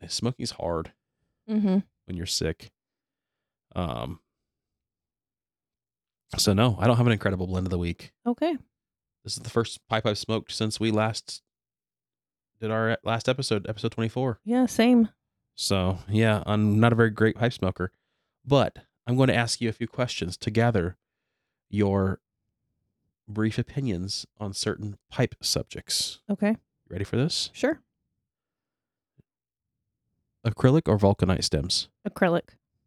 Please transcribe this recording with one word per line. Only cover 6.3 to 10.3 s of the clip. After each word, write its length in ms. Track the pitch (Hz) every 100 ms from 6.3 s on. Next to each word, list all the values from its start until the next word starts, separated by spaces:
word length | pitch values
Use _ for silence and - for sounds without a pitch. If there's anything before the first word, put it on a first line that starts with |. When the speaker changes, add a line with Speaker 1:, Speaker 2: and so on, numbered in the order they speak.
| -
Speaker 1:
so 160 | -
no, 240 | 98 120 98
I 60 | 110
don't 80 | 120
have 100 | 120
an 60 |
Incredible 340 | 107 101 92 92
Blend 200 | 92 92
of 40 |
the 80 | 90
Week. 340 | 87 85 - _ 240
Speaker 2:
Okay. 300 | 240 320 294 - _ _ _ _ _
Speaker 1:
This 120 | 104 -
is 60 |
the 60 | -
first 360 | 117 113 - -
pipe 160 | 110 110
I've 120 | 107
smoked 320 | -